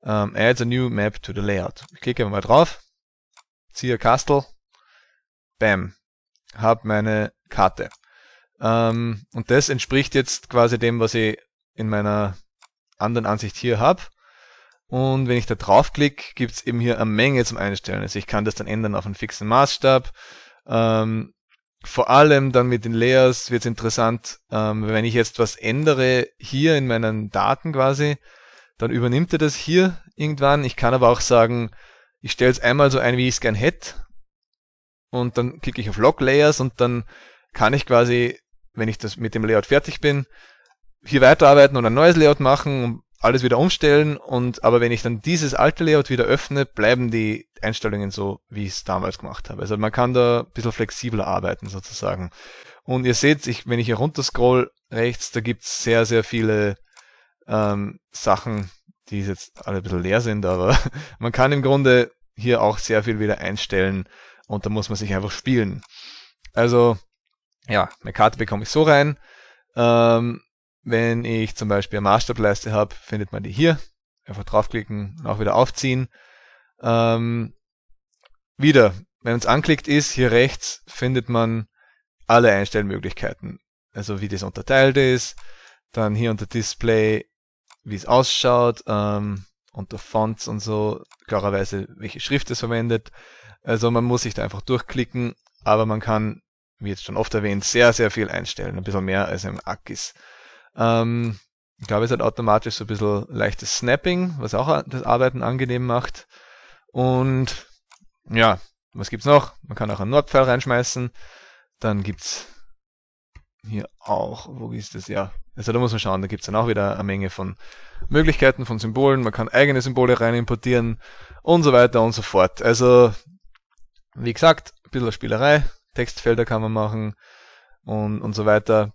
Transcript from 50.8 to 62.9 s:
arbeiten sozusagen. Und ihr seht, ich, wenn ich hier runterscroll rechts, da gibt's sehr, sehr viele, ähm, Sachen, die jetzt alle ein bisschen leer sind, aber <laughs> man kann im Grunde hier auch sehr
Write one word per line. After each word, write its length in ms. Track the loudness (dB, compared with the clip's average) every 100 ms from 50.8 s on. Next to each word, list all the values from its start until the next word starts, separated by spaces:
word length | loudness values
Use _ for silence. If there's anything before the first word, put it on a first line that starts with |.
| -6 -6 -6 -4 -2
arbeiten 420 | -2 -4 -8 -10
sozusagen. 600 | -14 -14 -8 -8 -6 -10 -14 -20 -20 -20 -20
Und 220 | -6 -4 0
ihr 80 |
seht, 340 | 0 2 0 -2
ich, 200 | -10 -4
wenn 120 | -4
ich 60 | -2
hier 100 | -2
runterscroll 760 | -2 -4 -6 2 4 4 0 _ _
rechts, 400 | -4 -4 -4 -8
da 80 | -6
gibt's 420 | -6 -8 -8 -8
sehr, 240 | 0 2 2
sehr 200 | 0 0
viele, 520 | -2 0 0 0 -4 _ _ _ _ _ _ -6
ähm, 520 | -2 0 -2 -6 -10 _
Sachen, 600 | -8 0 0 0 -6 -8 _ _ _ _
die 120 | -8
jetzt 460 | -6 -8 -12 -16 -8
alle 100 | -8
ein 60 |
bisschen 180 | -4 -4
leer 200 | 0 0
sind, 240 | 0 -2 -2
aber 320 | 0 2 2 2 -8
<laughs> 200 | -18 -8
man 120 | -6
kann 200 | 0 2
im 100 | 2
Grunde 500 | 2 2 6 6 4 _ _ -8
hier 260 | -2 2
auch 160 | 2 0
sehr 240 | 0